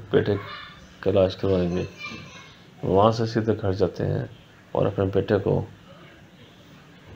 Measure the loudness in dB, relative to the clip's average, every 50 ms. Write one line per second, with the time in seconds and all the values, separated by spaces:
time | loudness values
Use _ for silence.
0 | -2 0 2 2 2 2 0 -2 -4 -8 -14 -14 -16 -18 -20 -20 -20 -20 -14 -6
1 | -2 0 4 4 4 2 2 0 0 2 2 2 2 0 0 -2 -4 -6 -8 -12
2 | -12 -12 -12 -12 -16 -18 -20 -20 -20 -20 -20 -20 -20 -20 -16 -8 -2 2 4 6
3 | 6 6 4 2 -2 -2 -2 -2 0 0 0 0 0 -2 0 0 0 0 0 -2
4 | -2 -2 -2 -2 -4 -6 -10 -18 -20 -20 -20 -20 -14 -6 -2 0 0 0 0 0
5 | -2 0 0 0 0 2 0 0 2 2 0 0 0 -4 -10 -18 -20 -20 -20 -20
6 | -20 -20 -20 -20 -20 -20 -20 -20 -20 -20 -20 -20 -20 -20 -20 -20 -20 -20 -20 -20
7 | -20 -20 -20